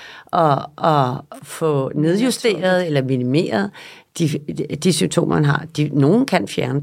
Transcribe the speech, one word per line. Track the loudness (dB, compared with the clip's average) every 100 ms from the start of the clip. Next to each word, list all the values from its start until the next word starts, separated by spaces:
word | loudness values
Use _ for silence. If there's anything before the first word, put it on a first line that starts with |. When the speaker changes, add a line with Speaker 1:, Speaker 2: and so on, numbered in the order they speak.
| -20 -20 -4
Speaker 1:
og, | 0 2 0 -4 -2
og | 2 2 2 -2 -10 -18
få | -16 -4 -2 0 -2
nedjusteret | 0 0 2 0 0 0 0
Speaker 2:
Naturligt. | 2 2 2
Speaker 1:
eller | 0
minimeret | 0 0 2 2 2 0 -2 -8 -20 -20 _ -2
de, | -2
de, | -2 -6 -8 -6 -2
de | 0
symptomer, | 0 0 0 2
man | 2
har. | 2 0 -2 -4
De, | -2
nogen | 2 4 4 2
kan | -2 -2
fjerne | -4 -2 -4